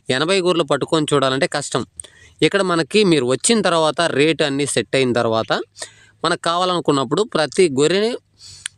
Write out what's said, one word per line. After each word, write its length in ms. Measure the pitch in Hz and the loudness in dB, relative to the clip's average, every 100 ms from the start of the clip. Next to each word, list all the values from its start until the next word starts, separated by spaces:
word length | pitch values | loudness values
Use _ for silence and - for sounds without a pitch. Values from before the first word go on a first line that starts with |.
| - | -4
ఎనభై 300 | 127 165 196 | -2 0 0
గొర్రెలు 240 | 175 170 | 2 0
పట్టుకొని 440 | 143 143 147 160 147 | 0 -2 0 -2 0
చూడాలంటే 340 | 147 131 131 135 | 0 0 0 -2
కష్టం. 380 | 147 - 135 - _ - - - - | -4 -4 -6 -6 _ -20 -20 -18 -2
ఇక్కడ 200 | 151 196 | 0 2
మనకి 400 | 185 170 160 208 | 0 0 2 2
మీరు 220 | 196 151 123 | 4 4 2
వచ్చిన 360 | 131 - 226 | 0 0 0
తర్వాత, 400 | 180 165 156 151 | 2 2 0 0
రేటు 420 | 165 131 156 160 | -2 2 0 2
అన్నీ 220 | 147 135 143 | -2 -2 -2
సెట్ 300 | 127 - 135 | -4 -2 0
అయిన 180 | 127 | 0
తర్వాత, 480 | 117 117 110 110 180 453 - - - - - | 0 0 -2 -2 -4 -6 -16 -18 -18 -20 -6
మనకు 180 | - - | -4 -2
కావాలనుకున్నప్పుడు 840 | 170 170 185 175 151 143 123 160 | -2 -2 -2 -2 0 0 0 -2
ప్రతి 440 | 220 175 147 - 175 | -2 -2 -2 2 2
గొర్రెని 460 | 131 156 190 220 262 _ _ - - - | 2 0 2 -2 -4 _ _ -20 -18 -18